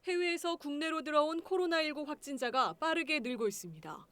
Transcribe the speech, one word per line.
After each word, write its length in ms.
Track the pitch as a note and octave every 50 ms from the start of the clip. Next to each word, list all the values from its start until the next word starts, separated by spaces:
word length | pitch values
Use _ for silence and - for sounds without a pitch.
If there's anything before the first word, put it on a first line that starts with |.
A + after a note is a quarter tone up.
| -
해외에서 480 | F#4 F4+ F4 F4+ F4 E4+ E4 - E4+ E4+
국내로 480 | E4+ - D4 C#4+ D4 D#4+ D#4+ D#4+ D#4+ C4
들어온 380 | - D4+ D4 D4 D#4 E4 E4 -
코로나 380 | - F#4+ F#4 F4+ E4+ E4+ D#4+
일구 220 | D#4 D4+ D4 D4 D4+
확진자가 680 | C#4 D4 - - C#4+ C#4+ B3 B3+ A#3+ A#3 C4 B3 E3+ E3 _
빠르게 400 | D#4 D#4+ D#4+ E4 D#4 B3+ D#4 D4+
늘고 280 | A3 B3 B3+ G#3+ A3+
있습니다. 600 | G#3 G3 - - F3 D#3+ D#3+ D#3+ D#3+ D#3 - - _